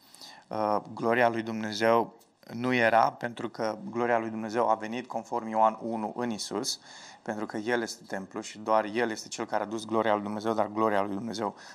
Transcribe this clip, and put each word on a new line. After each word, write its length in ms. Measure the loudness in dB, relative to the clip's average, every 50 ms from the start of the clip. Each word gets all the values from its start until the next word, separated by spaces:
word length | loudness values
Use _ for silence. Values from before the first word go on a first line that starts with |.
| _ _ -20 -20 -20 -20 -20 -20 -12
Uh, 300 | _ -4 -2 0 0 0 0 -2 -6 -8
gloria 360 | -2 2 2 6 6 6 4
lui 120 | 4 0
Dumnezeu 720 | -4 -4 -6 -6 -6 -6 -2 2 4 6 6 6 4 2 -6 -18 -20 _ _ _ -18 -12 -8
nu 200 | -4 -2 0 2
era, 380 | 4 4 6 6 6 6 4
pentru 380 | 2 -4 -8 -8 -6 -6 -8 -8
că 280 | -4 -4 -4 -4 -4 -6 -8 -6
gloria 280 | -2 -2 2 2 2
lui 120 | 2 2 -2
Dumnezeu 400 | -6 -6 -6 -4 0 0 4 2
a 60 | 2
venit, 320 | 0 0 -6 -6 -8 -8
conform 400 | -6 -8 -8 -6 -4 -6 -4 -4
Ioan 300 | -2 2 4 4 4 4 0
unu, 320 | -6 -6 -4 -4 -4 -6 -4
în 140 | -4 -4 -4
Iisus, 500 | -4 -6 -6 -4 -4 -4 -2 -4 -6 -8 -10 -20 -20 -20 -20 -20 -20 -12
pentru 240 | _ -6 -6 -4 -6
că 120 | -6 -6
El 240 | -6 -2 0 0 0
este 220 | 0 -4 -8 -14 -10
templu 340 | -8 -8 -8 -8 -8 -10 -10
și 180 | -10 -10 -14 -8
doar 260 | 0 4 4 4 4
El 240 | 2 0 0 0 0
este 180 | -2 -6 -8
Cel 180 | -12 -8 -8 -6
care 180 | -2 -2 -2 -2
a 20 |
dus 200 | -2 -4 -6 -4
gloria 280 | 0 0 2 4 4 2
lui 100 | 2 0
Dumnezeu, 300 | -4 -6 -4 -2 -2 0
dar 140 | 0 0
gloria 340 | 0 0 0 2 4 4 2
lui 140 | 2 0 -2
Dumnezeu 400 | -6 -6 -6 -4 -4 -4 -4 -4 -8 -18 -20